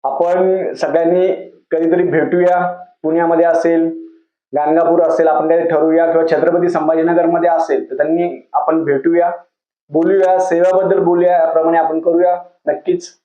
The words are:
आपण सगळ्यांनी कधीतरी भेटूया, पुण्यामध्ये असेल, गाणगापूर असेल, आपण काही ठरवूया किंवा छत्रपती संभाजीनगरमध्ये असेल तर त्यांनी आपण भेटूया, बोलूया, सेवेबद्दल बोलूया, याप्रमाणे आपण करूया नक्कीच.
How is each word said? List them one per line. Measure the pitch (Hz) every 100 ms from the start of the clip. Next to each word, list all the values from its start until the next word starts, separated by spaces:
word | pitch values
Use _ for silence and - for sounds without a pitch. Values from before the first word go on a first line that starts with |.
आपण | 135 - 175 185 190 190 -
सगळ्यांनी | - 151 156 165 180 190 185 - - _
कधीतरी | 160 165 175
भेटूया, | 175 156 151 175 180 180 180 - - _
पुण्यामध्ये | 156 165 - 165 170
असेल, | 165 165 165 165 - - - _ _ _ 143
गाणगापूर | 147 160 165 170
असेल, | 165 160 160
आपण | 156 156
काही | 165 165
ठरवूया | 160 160 160 165
किंवा | 165 160
छत्रपती | 151 160 170 175
संभाजीनगरमध्ये | 160 156 160 165 175 170 170 170
असेल | 165 160 135 -
तर | 135
त्यांनी | 151 165 175 - -
आपण | - - 160
भेटूया, | 147 139 165 170 170 175 - _ _ _ _
बोलूया, | 151 165 196 185 185
सेवेबद्दल | 185 170 180 185 190 196
बोलूया, | 170 175 175 175
याप्रमाणे | 165 165 165 165
आपण | 160 160
करूया | 170 170 180 180 - _ -
नक्कीच. | - - 175 - _